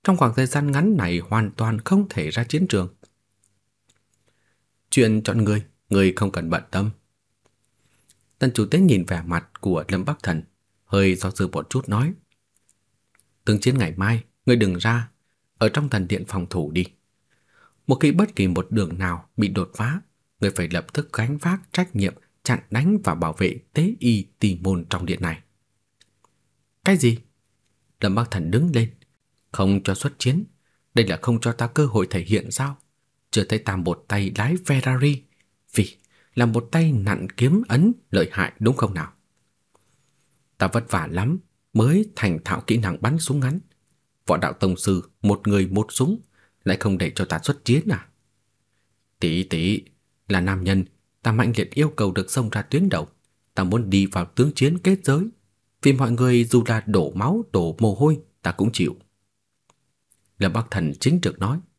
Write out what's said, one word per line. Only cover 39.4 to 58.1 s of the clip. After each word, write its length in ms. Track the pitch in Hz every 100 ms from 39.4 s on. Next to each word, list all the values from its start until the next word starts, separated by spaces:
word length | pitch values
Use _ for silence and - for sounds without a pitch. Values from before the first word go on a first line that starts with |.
| _ _ _ _ _ _ _ _ _ _ _ _
"Ta 80 | 95
vất 240 | 117 117
vả 180 | 95 78
lắm 280 | 85 110 180 _ _ _
mới 380 | 113 117 180 214 -
thành 220 | 104 80
thạo 160 | - - -
kỹ 100 | 113
năng 260 | 107 -
bắn 160 | 110 160
súng 220 | 160 143
ngắn. 200 | 131 165 - _ _ _ _ _ -
Võ 100 | 85
đạo 160 | 82
tông 240 | - 95 90
sư 340 | - 95 - _
một 260 | 101 101 107
người 180 | 101 92
một 200 | 95 107
súng, 300 | - 135 226 _ _ _ _
lại 120 | - -
không 180 | - 92
để 140 | 80
cho 100 | -
ta 140 | 92 80
xuất 220 | - 147
chiến 240 | - 131 214
à?" 200 | - - _ _ _ _ _ _ _ _ _ _ _
"Tỷ 240 | 85 85
tỷ, 380 | 92 82 87 107 - _ _ _ -
là 120 | 95
nam 240 | 90 95
nhân, 200 | 92 98 92 _ _ _
ta 100 | 117
mãnh 200 | 110 117 110
liệt 180 | -
yêu 160 | 139 151 -
cầu 160 | 104
được 180 | 92 95
xông 200 | - 110
ra 120 | 107
tuyến 260 | - 147 190
đầu. 200 | 85 80 _ _ _ _
Ta 100 | -
muốn 260 | 92 113 101
đi 160 | 98 98
vào 180 | 92
tướng 280 | 87 - 143
chiến 240 | - 135 175
kết 260 | 185 190
giới, 240 | - 143 214 _ _ _ _ _
vì 100 | 139
mọi 200 | 131 127
người 320 | 120 127 123
dù 180 | 117 123 113
là 160 | 113 107
đổ 240 | 101 73
máu, 340 | 95 117 214 226
đổ 240 | 98 85 80
mồ 160 | 110
hôi, 260 | 95 147